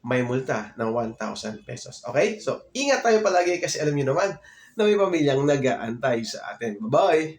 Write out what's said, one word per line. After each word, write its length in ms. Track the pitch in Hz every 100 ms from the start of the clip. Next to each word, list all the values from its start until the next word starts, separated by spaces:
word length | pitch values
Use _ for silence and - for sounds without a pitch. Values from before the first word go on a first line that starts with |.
| 120
May 160 | 127
multa 480 | 120 127 131 113 104 -
ng 80 | 113 117
one 160 | 110 -
thousand 400 | 107 104 110 107 -
pesos. 320 | 123 - -
Okay? 400 | - 127 214 214
So, 320 | - - -
ingat 320 | 247 285 254
tayo 160 | 233 220
palagi 400 | 208 180 175 175
kasi 240 | 175 -
alam 80 | 151
nyo 240 | 143 131 151
naman 240 | 196 - - - - -
na 20 | 208
may 80 | 208
pamilyang 480 | 190 170 143 135
nag-aantay 800 | 143 139 127 117 113 120 131 117
sa 320 | 110 - 101 101
atin. 240 | 117 101 110
Bye-bye! 360 | 151 190 160 156